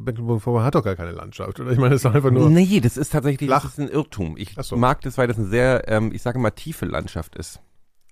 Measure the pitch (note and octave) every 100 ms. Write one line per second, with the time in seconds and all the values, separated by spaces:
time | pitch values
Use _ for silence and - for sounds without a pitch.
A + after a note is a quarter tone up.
0 | A2 A2+ A#2 A#2 B2 A#2+ A#2+ D#3+ G#2 F2+
1 | F2 E2+ F#2+ - G2 - B2 B2 B2+ C3+
2 | A#2+ C#3+ C3+ B2+ D3+ E3 F#3 G3+ A#2+ -
3 | D3+ D#3 C3+ C3+ C#3 C3+ C#3 - C#3 D3
4 | C#3+ - E2 - G2+ - - A#2+ B2 C3+
5 | C3+ C3 B2 A2+ G2 A#2 B2+ B2+ - G#2+
6 | A2 - B2 B2 A2 - D#3 D#3+ F2+ D2+
7 | F2 - - - - - - _ _ _
8 | _